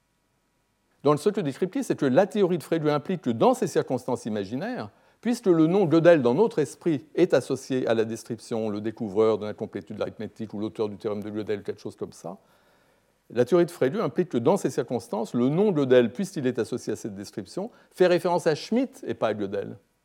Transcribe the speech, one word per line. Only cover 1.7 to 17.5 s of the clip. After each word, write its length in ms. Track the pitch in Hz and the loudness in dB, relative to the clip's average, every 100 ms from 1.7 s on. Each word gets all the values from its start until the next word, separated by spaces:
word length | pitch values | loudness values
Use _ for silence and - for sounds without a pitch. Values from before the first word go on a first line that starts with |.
| 277 | -2
c'est 120 | 233 160 | -4 0
que 100 | 139 | 2
la 200 | 131 202 | 4 2
théorie 320 | 208 175 175 | 2 2 0
de 40 | |
Frege 240 | - 165 151 | -2 -2 0
implique 360 | 147 - 185 | 0 -2 -4
que 80 | 127 | -4
dans 240 | 113 214 | 2 2
ces 120 | 247 185 | 2 0
circonstances 600 | 160 143 127 - 120 120 | -2 -2 -4 -4 -6 -4
imaginaires, 640 | 107 95 127 220 240 107 - _ _ | -6 -6 -8 -8 -8 -12 -16 _ _
puisque 260 | 226 240 190 | -6 0 2
le 200 | 165 160 | 4 4
nom 220 | 196 170 | 4 4
Gödel 320 | 160 165 165 | 6 8 8
dans 140 | 120 | 6
notre 240 | 139 226 - | 2 2 0
esprit 480 | 139 - - 131 - | -4 -4 -2 -2 -2
est 180 | - 185 | 0 2
associé 540 | 139 - 127 - 131 120 | 2 0 -6 -4 -2 0
à 80 | |
la 100 | 113 | 0
description, 680 | 110 110 - 117 - 117 110 | -2 -6 -10 -12 -8 -6 -4
le 100 | 104 | -6
découvreur 580 | 107 107 110 95 110 104 | -8 -8 -4 2 2 2
de 80 | 104 | -4
l'incomplétude 500 | 101 107 101 - 104 | -8 -10 -10 -10 -8
de 40 | |
l'arithmétique 520 | 98 - 104 - 107 | -8 -8 -12 -10 -12
ou 60 | 101 | -8
l'auteur 300 | 110 113 107 | -6 -4 -6
du 80 | 98 | -4
théorème 260 | 110 104 | -6 -6
de 80 | 104 | -6
Gödel, 320 | 107 104 104 | -8 -6 -6
quelque 180 | 92 104 | -8 -10
chose 160 | 107 - | -14 -12
comme 160 | 95 | -12
ça, 260 | - 82 98 _ _ _ _ _ _ _ _ - | -12 -14 -14 _ _ _ _ _ _ _ _ -6
la 120 | 113 | -2
théorie 200 | 123 175 | 2 2
de 60 | 165 | 2
Frege 260 | - 131 196 | 0 0 0
implique 340 | 160 - 175 | -2 -2 -2
que 80 | 135 | 0
dans 180 | 123 196 | 2 2
ces 140 | 143 | 0
circonstances, 640 | 143 120 120 - 208 214 | -4 -4 -6 -4 -6 -4
le 140 | 123 127 | 0 0
nom 220 | 160 214 | 2 2
Gödel, 420 | 151 131 127 117 | 2 4 6 6
puisqu'il 360 | 147 185 156 127 | 0 -6 -4 -4
est 100 | 120 | -2
associé 340 | 107 120 - | -4 -6 -6
à 40 | 104 | -8
cette 180 | 113 | -8
description, 560 | 98 98 - 92 | -12 -12 -12 -12